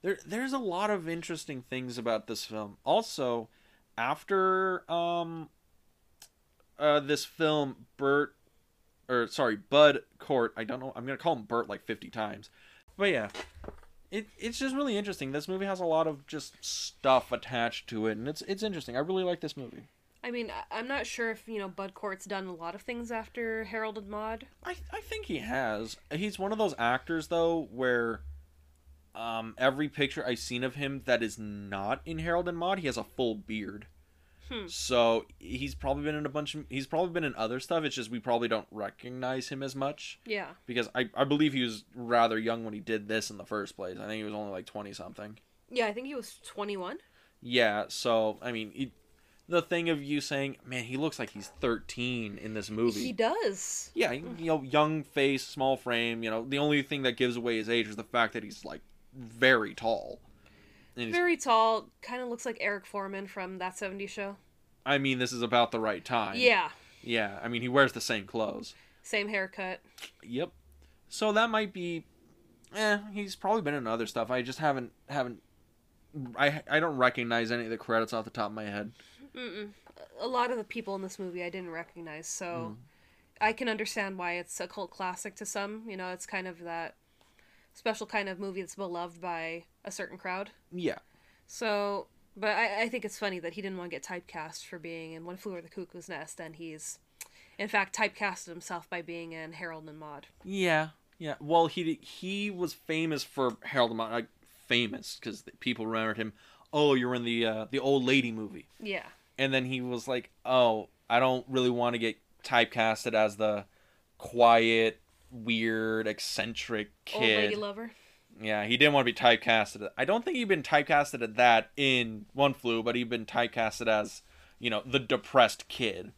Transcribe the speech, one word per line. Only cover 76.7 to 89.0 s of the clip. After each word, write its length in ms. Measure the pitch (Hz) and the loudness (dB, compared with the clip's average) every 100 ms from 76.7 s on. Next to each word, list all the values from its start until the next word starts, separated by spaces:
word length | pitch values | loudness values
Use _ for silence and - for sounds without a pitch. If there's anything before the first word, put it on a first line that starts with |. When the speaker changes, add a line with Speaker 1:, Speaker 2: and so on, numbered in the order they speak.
Speaker 1:
I 100 | 151 | 2
don't 160 | 165 139 | 2 4
recognize 540 | 127 123 117 117 113 | 2 2 0 2 2
any 120 | 120 | -2
of 60 | 113 | -2
the 60 | 113 | -6
credits 380 | - 113 113 | 2 2 2
off 100 | 117 | -2
the 60 | 110 | -4
top 160 | 123 104 | -4 -4
of 40 | |
my 100 | 107 | -4
head. 280 | 104 104 104 - - - 277 | -6 -6 -6 -10 -20 -20 -18
Speaker 2:
Mm-mm. 340 | - 247 185 208 202 - - - 120 | -12 -10 -10 -12 -14 -20 -20 -20 -8
A 80 | - | -2
lot 240 | 247 240 | 0 0
of 60 | 247 | -2
the 80 | |
people 300 | 208 233 220 | -4 -6 -6
in 80 | 196 | -6
this 160 | 190 - | -6 -8
movie 240 | 185 180 | -8 -6
I 60 | 175 | -6
didn't 200 | 190 180 | -6 -8
recognize, 540 | 165 170 175 165 151 165 | -8 -10 -12 -12 -12 -10
so 200 | - 180 170 113 | -8 -6 -6 -8
Speaker 1:
Mm. 20 | 113 - _ _ _ _ _ | -10 -18 _ _ _ _ _
Speaker 2:
I 100 | 214 | 0
can 160 | 226 247 | 2 -2
understand 480 | 214 208 - 196 190 | -2 -2 -2 -4 -4
why 160 | 175 175 | -4 -4
it's 220 | 175 - | -6 -8
a 60 | 175 | -8
cult 240 | - 180 | -8 -10
classic 440 | - 185 180 214 - | -6 -6 -6 -10 -10
to 80 | |
some. 380 | 208 208 202 220 226 | -8 -4 -4 -6 -10
You 120 | 190 | -8
know, 100 | 185 | -8
it's 160 | 180 | -8
kind 240 | - 196 185 | -6 -6 -6
of 120 | 170 | -10
that 340 | 170 165 165 - _ _ _ _ _ _ _ | -8 -6 -8 -12 _ _ _ _ _ _ _
special 320 | - 233 220 214 | -4 -2 -2 -2
kind 240 | 214 196 | -2 -2
of 100 | 185 | -6
movie 220 | 196 185 | -6 -6
that's 140 | 175 - | -8 -6
beloved 440 | 196 175 | -6 -4